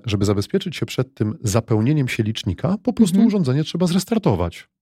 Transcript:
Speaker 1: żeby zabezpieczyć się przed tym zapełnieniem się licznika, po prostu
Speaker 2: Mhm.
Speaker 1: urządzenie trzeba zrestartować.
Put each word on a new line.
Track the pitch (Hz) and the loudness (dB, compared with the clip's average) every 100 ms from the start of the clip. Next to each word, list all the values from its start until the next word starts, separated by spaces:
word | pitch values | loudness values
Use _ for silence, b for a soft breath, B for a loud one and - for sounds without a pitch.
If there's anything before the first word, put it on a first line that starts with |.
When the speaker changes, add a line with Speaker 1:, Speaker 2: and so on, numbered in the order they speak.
| 120 | 0
Speaker 1:
żeby | 104 101 | 0 2
zabezpieczyć | 101 - 196 180 - | 0 0 -4 -4 -6
się | 117 | -6
przed | - 127 | -4 -4
tym | - 107 - | -2 -4 -4
zapełnieniem | 110 113 - 110 117 151 127 | -2 -2 0 0 2 2 0
się | - | -2
licznika, | 110 110 101 87 160 208 | -2 -4 -4 -2 -2 -2
po | - | 0
prostu | - 202 190 | 2 4 4
Speaker 2:
Mhm. | 226 | 4
Speaker 1:
urządzenie | 202 131 139 | 2 0 0
trzeba | 156 170 180 | -2 -2 0
zrestartować. | 185 - 220 160 92 85 - - _ | 0 0 0 2 2 0 -6 -18 _